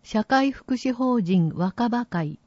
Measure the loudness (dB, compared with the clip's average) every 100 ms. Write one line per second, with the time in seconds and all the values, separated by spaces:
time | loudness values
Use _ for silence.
0 | -4 -4 2 2 2 -2 -4 -2 -2 -2
1 | 0 0 2 2 2 0 -4 0 -2 -2
2 | -4 -4 -6 -8